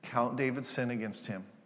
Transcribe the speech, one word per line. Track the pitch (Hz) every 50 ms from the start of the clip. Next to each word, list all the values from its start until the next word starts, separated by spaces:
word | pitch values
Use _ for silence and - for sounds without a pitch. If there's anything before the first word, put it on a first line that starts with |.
| -
count | - - 123 120 123 -
David's | 127 135 131 127 139 127 -
sin | - - - 120
against | 123 117 110 110 101 - - -
him. | 107 95 95 - - - -